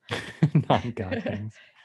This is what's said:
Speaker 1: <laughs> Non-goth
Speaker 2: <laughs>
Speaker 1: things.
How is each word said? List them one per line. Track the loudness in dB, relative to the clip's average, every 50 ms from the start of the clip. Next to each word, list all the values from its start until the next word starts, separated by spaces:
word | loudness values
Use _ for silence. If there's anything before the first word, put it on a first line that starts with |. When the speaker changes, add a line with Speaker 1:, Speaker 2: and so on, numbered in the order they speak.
| _ -8
Speaker 1:
<laughs> | -8 -8 -6 -10 0 0 0 4 4 2 4 4
Non-goth | 2 2 2 -2 -6 -6 -6 -6 -6 -6 -4
Speaker 2:
<laughs> |
Speaker 1:
things. | -6 -6 -6 -6 -10 -12 -14 -20 -20 _ _ _